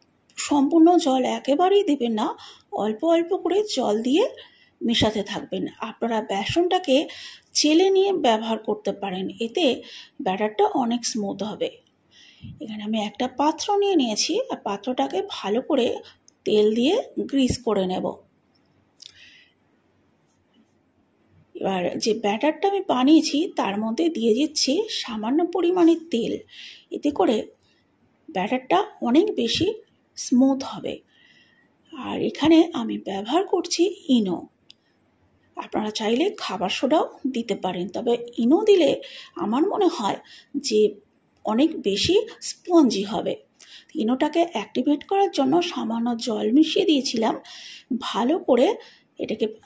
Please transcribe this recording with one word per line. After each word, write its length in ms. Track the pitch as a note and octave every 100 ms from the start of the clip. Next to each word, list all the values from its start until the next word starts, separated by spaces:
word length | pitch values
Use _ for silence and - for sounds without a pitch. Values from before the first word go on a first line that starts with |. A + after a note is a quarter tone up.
| _ _ _ -
সম্পূর্ণ 500 | - C#4+ C#4 E4 E4 F4
জল 240 | D#4 C4 A#3+ A3+
একেবারেই 440 | B3+ D4 F4+ G4+
দেবেন 300 | G4 C#4+ A#3+ G#3+
না, 80 | D4 A#4 - - -
অল্প 300 | - G#3+ G#3+ E4 E4+
অল্প 160 | E4+ F#4
করে 140 | F4 F#4 G#4+ C4
জল 200 | A3 G#3+ B3
দিয়ে 160 | D4+ C5+ - - _ _ -
মেশাতে 400 | - A#3+ A3 G#3+
থাকবেন। 400 | G3 G3+ - F#3+ - - A3+
আপনারা 280 | - A#3 A3
বেসনটাকে 760 | G#3+ G3 G#3 E4 F4 F#4 F#4 C4 D#4+ - - - _
চেলে 340 | - D4 D#4 F#4+ F#4+
নিয়ে 160 | G4 F#4 B3
ব্যবহার 320 | A3 A3+ A3 A3
করতে 240 | G#3 - G3
পারেন, 240 | G3 F#3 F#3+ G3 A3+
এতে 200 | B3 D4 C4 - - - -
ব্যাটারটা 440 | F#3+ G3 G#3+ G#3+ G#4 E4
অনেক 180 | A#3+ A#3+ -
স্মুথ 340 | A3 G3 F#3+
হবে। 260 | F#3+ - E3 - _ _ _ _ - _ - -
এখানে 200 | G#3+ G#3+
আমি 160 | G#3 A3 G#3
একটা 160 | - B3+ -
পাত্র 280 | D4 D#4+ - G4+
নিয়ে 140 | G4+ F4
নিয়েছি, 380 | A#3+ G#3 - F#4+ C5
আর 80 | C4 -
পাত্রটাকে 520 | G3+ - B3 C4+ - G4
ভালো 320 | - G3 A3
করে 260 | - C#4 A3+ - - _ _ _ -
তেল 220 | G#3 G#3+ A3
দিয়ে 160 | B3+ A4 - - G#3
গ্রিস 260 | C#4 B3+ - -
করে 180 | G3+ F#3
নেব। 140 | F#3 - - _ _ _ _ _ _ _ _ - - - - _ _ _ _ _ _ _ _ _ _ _ _ _ _ _ _ _ _ _ _ _ -
এবার 260 | F#3+ F#3+ F3 -
যে 80 | A3+ G#3+
ব্যাটারটা 420 | G#3 G#3+ G3+ G#3 G4
আমি 100 | G4+ F#4+
বানিয়েছি 440 | B3+ C4 D#4+ D#4 C#4+ F#4 -
তার 160 | A3 G3+
মধ্যে 220 | A3 A#3 E4+
দিয়ে 240 | C4 A3+ A3+
দিচ্ছি 360 | D#4 - - D#4+ A4
সামান্য 500 | - - A3 G#3+ D4 F4 F#4
পরিমাণে 400 | E4+ F4+ E4 E4 -
তেল, 220 | A3+ F3 - - - - - - -
এতে 140 | D4
করে 260 | C#4+ D4+ A3 - _ _ _ _ _ _ _ -
ব্যাটারটা 500 | B3 F#3+ B3+ B3+ F4 G#4+ -
অনেক 260 | A#3 C4+ G#4 C4+
বেশি 260 | A#3 - F4+ A4 - _ _ -
স্মুথ 420 | - B3 C4+ C4+ -
হবে। 220 | F#3+ D3 - _ _ _ _ _ _ _ _ _
আর 240 | D#4 A#3+ - -
এখানে 280 | - D4+ D#4+ E4+
আমি 220 | C4 A3 G#3
ব্যবহার 460 | G#3 G3 G#3 D#4+ G4
করছি 300 | F#4 - - F#4 - - B3
ইনো, 200 | F#3+ F3 - _ _ - _ _ _ _ _ _ _ -
আপনারা 340 | - - G#3+
চাইলে 340 | G#3+ A3 A#3+ F#4+ -
খাবার 260 | - G3 F#3
সোডাও 360 | - C4 D#4 A4+ - C4 A#3
দিতে 200 | A3+ G3
পারেন, 300 | F#3 F3 F#3 G#3+
তবে 180 | A#3 A#3+ - -
ইনো 160 | A#3 F4 G#4+
দিলে 220 | G4 C#4+ - - - - -
আমার 280 | G#3 A#3+ F#4+
মনে 140 | - F#4 -
হয় 220 | G3+ - - - _ D4 -
যে 120 | G#3+ G#3 - _ _ _ _ -
অনেক 240 | A3 D#4+ -
বেশি 340 | G3+ G3+ - G4 A#4+ - -
স্পঞ্জি 540 | - - E4+ B3+ F#3+
হবে। 320 | G3+ F#3+ - - _ _ - - _ -
ইনোটাকে 400 | A3 C4 D4+ D#4+ E4+
অ্যাক্টিভেট 480 | A3 G3 - C4 D4 -
করার 220 | D4 G4 -
জন্য 160 | C4 E4 F4
সামান্য 360 | C4 A3+ A#3 A#3 A#3 B3+
জল 200 | G#3+ G#3+ C4
মিশিয়ে 280 | D#4 G4+ F4+
দিয়েছিলাম। 460 | C#4+ B3+ A3+ A3 - - - - - - A3+
ভালো 360 | - G3+ A#3+ E4 -
করে 200 | A#3+ D#4 A#4 - - _ -
এটাকে 260 | - G#3+ G#3+ -